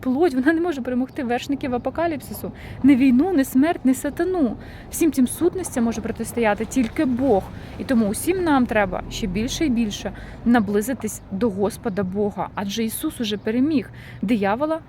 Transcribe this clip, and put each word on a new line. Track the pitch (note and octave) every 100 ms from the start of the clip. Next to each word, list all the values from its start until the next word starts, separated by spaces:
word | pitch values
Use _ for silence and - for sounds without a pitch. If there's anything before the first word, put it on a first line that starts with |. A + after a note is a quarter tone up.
Плоть, | - B3+ F4
вона | C4 C4
не | E4
може | F4 C#4+
перемогти | A#3+ B3 C4 -
вершників | B3 A#3+ - C#4 C#4+
апокаліпсису. | A#3+ C4 C4 E4+ D4+ - - F#3 - - -
Не | C4 C4+
війну, | C4+ B3 F4
не | F4+
смерть, | C4 B3+ D4+ F4
не | B3+
сатану. | C4 D4 C4+ F4+ F#4 C4 G#3+ - - -
Всім | - E4
цим | C4+ B3
сутностям | - E4+ F#4 E4+ -
може | A#3 A3+
протистояти | A3 A3+ A3+ - A3 G#3
тільки | A3+ - A#3 -
Бог. | D#4 A#3 C4+ G3 - - - -
І |
тому | G#3 A#3+ G#3+
усім | G#3+ - F#4+
нам | F4 C#4 B3
треба | A3 G3 F3+ -
ще | - G#3+
більше | F3+ A#3 - E4
і |
більше | A3+ A3+ G3 G3+ - - -
наблизитись | A3 A#3+ G3+ G#3 G#3+ C4+ A3 - -
до | F#3+ A#3
Господа | F#3+ G#3 A3+ A#3+ F#3
Бога. | F#3 F#3+ G#3 G3+ D3+
Адже | - G3+ G#3
Ісус | A3+ - D#4 -
уже | A3+ G3+
переміг | A3 A3+ C#4 D4+ - - - -
диявола | G3 A#3 G3 A3 D4+ D#4+